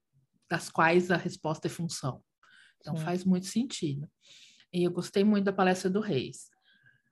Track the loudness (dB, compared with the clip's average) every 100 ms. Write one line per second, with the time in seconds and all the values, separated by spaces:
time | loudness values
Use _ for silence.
0 | _ _ _ _ -6 -6 -2 2 4 6
1 | 4 0 -2 -6 -6 -4 -6 -6 -8 -6
2 | -6 -6 _ _ _ -20 _ _ -10 -6
3 | -4 -2 2 2 0 -2 -2 -4 -4 -4
4 | -8 _ _ -20 -20 _ _ 0 0 0
5 | -2 2 4 4 2 2 2 2 0 0
6 | 0 -2 -2 -8 -20 _ _ _ _ _
7 | _